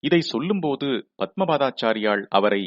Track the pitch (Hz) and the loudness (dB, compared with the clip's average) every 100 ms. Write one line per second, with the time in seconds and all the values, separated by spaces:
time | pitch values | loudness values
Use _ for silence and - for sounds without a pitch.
0 | 165 170 156 117 160 202 160 135 143 120 | 2 2 0 -4 -2 -2 -2 -2 -2 -2
1 | - _ 98 - 185 151 135 127 113 110 | -4 _ -8 -4 0 2 0 0 0 0
2 | 107 101 98 101 101 101 | 0 0 2 2 4 0